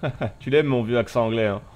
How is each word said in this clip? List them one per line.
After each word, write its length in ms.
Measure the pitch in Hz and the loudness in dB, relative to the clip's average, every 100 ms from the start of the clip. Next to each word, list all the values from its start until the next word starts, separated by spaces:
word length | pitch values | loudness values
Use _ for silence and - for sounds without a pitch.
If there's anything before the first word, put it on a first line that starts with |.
<laughs> 360 | 156 - 123 - | -6 -4 -6 -6
Tu 100 | - | 0
l'aimes, 160 | 139 151 | 2 4
mon 160 | 127 | 2
vieux 160 | 113 120 | 2 0
accent 280 | 117 127 113 | 0 0 0
anglais, 200 | 113 110 | 2 0
hein? 140 | 101 - | 0 -8